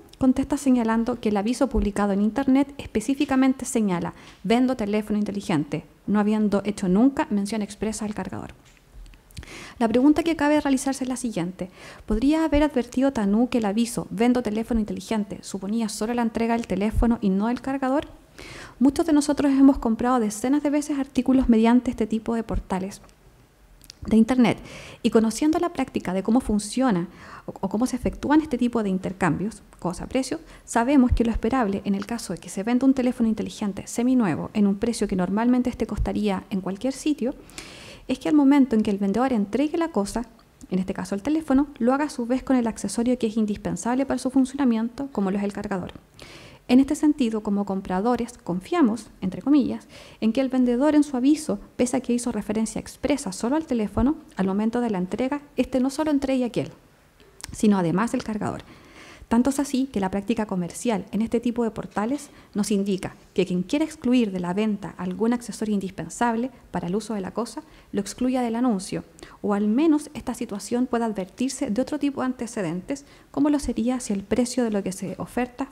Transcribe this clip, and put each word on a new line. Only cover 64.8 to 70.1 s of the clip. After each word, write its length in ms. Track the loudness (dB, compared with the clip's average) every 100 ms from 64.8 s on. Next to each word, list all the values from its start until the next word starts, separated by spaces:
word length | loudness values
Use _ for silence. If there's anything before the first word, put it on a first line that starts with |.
| -8 -8
algún 380 | -8 -2 -2
accesorio 400 | -2 -6 -8 -4
indispensable 760 | -2 -4 -8 -12 -2 0 0 -4 -8 -10
para 160 | -6 -4
el 100 | -4
uso 160 | -4
de 80 | -8
la 120 | -6
cosa, 280 | -6 -8 -10 -18 -20 -8
lo 80 | -6
excluya 400 | -6 -4 0 0
del 160 | 0 0
anuncio, 480 | 0 0 -4 -10 -10 -20 -20 -8
o 100 | -2
al 160 | 0 2
menos 400 | 4 4 2 0